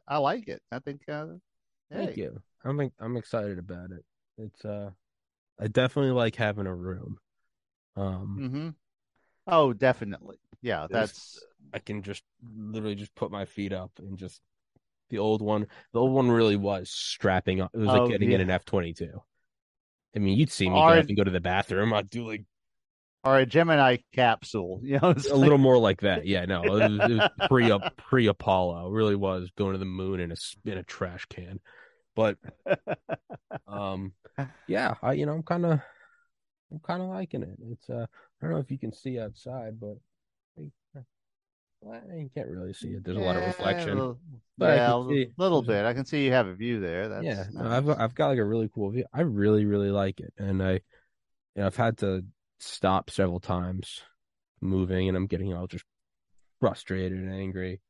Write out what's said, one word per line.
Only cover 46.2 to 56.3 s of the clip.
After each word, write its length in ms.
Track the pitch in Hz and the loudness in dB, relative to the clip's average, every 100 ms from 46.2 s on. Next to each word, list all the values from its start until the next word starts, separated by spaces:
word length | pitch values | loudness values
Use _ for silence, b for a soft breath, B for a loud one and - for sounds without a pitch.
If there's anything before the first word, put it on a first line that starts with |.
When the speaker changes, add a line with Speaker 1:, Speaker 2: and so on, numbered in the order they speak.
Speaker 1:
you 80 | 135 | 4
have 140 | 127 98 | 4 2
a 80 | |
view 260 | 92 120 113 | -2 -4 -2
there. 280 | 90 87 107 | -2 -4 -4
That's 160 | 104 | -4
Speaker 2:
Yeah, 200 | 165 101 92 | -4 -4 -6
no, 100 | - | -6
Speaker 1:
nice. 80 | 117 | -2
Speaker 2:
I've, 280 | 123 143 147 | 0 0 0
I've 140 | 113 | 0
got, 140 | - 147 | 0 0
like, 100 | 127 | 2
a 60 | |
really 260 | 104 113 107 | 0 0 -2
cool 160 | 110 101 | -4 -4
view. 140 | 120 - | -4 -6
I 80 | 139 | -2
really, 420 | 165 101 104 107 104 | -2 2 4 6 4
really 240 | 101 101 | 2 2
like 300 | 101 98 - | 0 0 -4
it. 120 | - - | -12 -8
And 240 | 98 95 | -4 0
I, 100 | 95 | 0
you 80 | 92 - _ _ _ _ _ _ 98 | 0 -4 _ _ _ _ _ _ -4
know, 100 | 98 | -4
I've 100 | - | 0
had 220 | 117 113 | 0 0
to 260 | 101 95 95 - _ - | -2 -4 -6 -18 _ -20
stop 520 | - - 95 95 - | -16 -2 2 2 0
several 300 | - 95 90 | 0 0 0
times 600 | - 90 90 95 - - - _ _ _ _ - | -4 -4 -4 -6 -10 -14 -20 _ _ _ _ -8
moving, 480 | 95 95 92 92 95 | -2 0 0 0 0
and 80 | 92 | 0
I'm 100 | 98 | -2
getting 260 | 87 95 | -4 -4
all 120 | 87 92 | -6 -8
just 180 | 87 - _ _ _ _ | -12 -18 _ _ _ _